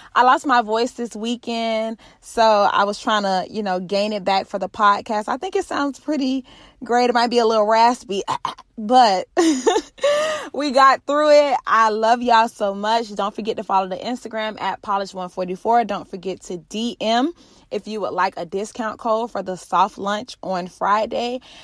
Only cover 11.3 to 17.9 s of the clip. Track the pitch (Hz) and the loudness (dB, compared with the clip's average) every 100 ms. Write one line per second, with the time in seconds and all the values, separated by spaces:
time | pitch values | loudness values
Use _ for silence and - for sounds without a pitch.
11.3 | 294 285 247 - 220 220 214 220 240 240 | 6 6 0 0 2 2 2 2 2 4
12.3 | 226 226 - 208 196 214 233 226 208 202 | 4 2 -2 -4 -2 -2 -2 -2 -6 -6
13.3 | 214 214 214 208 190 190 185 220 247 226 | -4 -6 -6 -2 0 0 -6 -8 -8 -8
14.3 | 220 214 208 190 - 214 202 196 190 180 | -8 -8 -6 -8 -8 -4 -4 -4 -8 -10
15.3 | 185 180 185 214 240 214 196 - 196 190 | -8 -8 -6 0 2 2 -6 -8 -12 -10
16.3 | 180 - 180 - 220 233 - 214 233 294 | -10 -10 -12 -10 -8 -6 -4 -2 0 0
17.3 | 339 _ _ _ 208 202 | -4 _ _ _ -10 -8